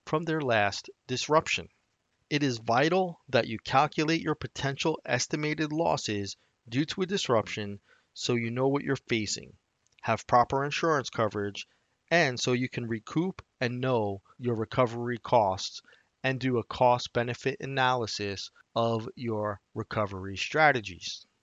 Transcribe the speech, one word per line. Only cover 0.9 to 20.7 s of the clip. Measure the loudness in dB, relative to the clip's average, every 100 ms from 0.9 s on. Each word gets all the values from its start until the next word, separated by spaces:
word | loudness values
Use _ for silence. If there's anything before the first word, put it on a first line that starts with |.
| -18 -6
disruption. | -6 2 2 2 -4 -6 _ _ _ _ _ _
It | 0
is | 2 0
vital | 2 4 4 4 0 -4 0
that | 0 0
you | -4
calculate | 2 4 4 2 0 0
your | -2
potential | -4 -6 -4 -4 0 -2 -2 -2
estimated | -2 0 -2 -2 -2 -2
losses | 0 0 0 0 -4 -4 -10 _ _ -4
due | -2 0
to | -2
a | -2
disruption | -2 2 2 0 -6 -8 -10 -16 _ _
so | -8 -2
you | 0 0
know | 0 0
what | 0
you're | 0 -4
facing, | -2 -2 -2 -6 -10 -20 _ _ _ _
have | -4 -4 4
proper | 4 4 2
insurance | -2 0 2 0 0
coverage, | -2 0 0 -4 -6 -14 _ _ _ _
and | 2 2 0
so | 0
you | 0 0
can | -4 -4
recoup | -6 -2 -2 -2 -4 -16 _
and | -4 -2
know | 0 2 0 -4 -12 -6
your | -2 -2
recovery | 0 0 0 0 -4 -6
costs | 2 4 4 0 -6 -10 -18 -20 _ _
and | -2 0
do | 0 0
a |
cost-benefit | -2 2 4 4 0 -4 -2 -4 -4 -4
analysis | -4 0 2 2 -2 -4 -6 -6 -10 -16 _
of | 0 0 0 -4
your | -8 -4 -2 -4 -6 _
recovery | -10 -4 -2 -2 -4 -8 -6
strategies. | -4 4 4